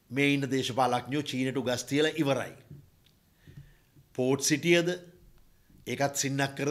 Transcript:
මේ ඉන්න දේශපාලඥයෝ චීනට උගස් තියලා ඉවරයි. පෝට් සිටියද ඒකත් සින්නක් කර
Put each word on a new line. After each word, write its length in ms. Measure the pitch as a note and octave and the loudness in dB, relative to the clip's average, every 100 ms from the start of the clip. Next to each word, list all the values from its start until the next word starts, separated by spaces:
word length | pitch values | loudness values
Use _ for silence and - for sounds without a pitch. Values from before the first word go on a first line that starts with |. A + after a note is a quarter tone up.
| - | -8
මේ 180 | B2+ C#3+ | 0 2
ඉන්න 180 | C#3+ C#3 | 2 0
දේශපාලඥයෝ 720 | C3+ B2 A#2+ B2 B2 A#2+ D3 | -2 0 2 2 2 -2 -4
චීනට 340 | C#3+ B2+ C3 C3+ | -4 -4 -2 -2
උගස් 260 | C3 A#2+ | -2 -2
තියලා 320 | - C#3 D#3 D#3 | 0 0 2 2
ඉවරයි. 360 | C#3 B2 F#2+ - - - - _ _ _ _ _ - - - - _ - _ | 0 0 -4 -12 -20 -20 -20 _ _ _ _ _ -20 -20 -20 -20 _ -20 _
පෝට් 320 | - B2+ C3+ | -2 0 2
සිටියද 460 | - D3 E3+ E3+ E3+ F3+ - - - - - _ _ - - | 2 2 4 4 4 -2 -8 -20 -20 -20 -20 _ _ -14 -6
ඒකත් 280 | B2 C#3 - | -2 0 0
සින්නක් 380 | C3+ C#3 C3+ | -2 0 -2
කර 140 | C#3 C#3 | -2 0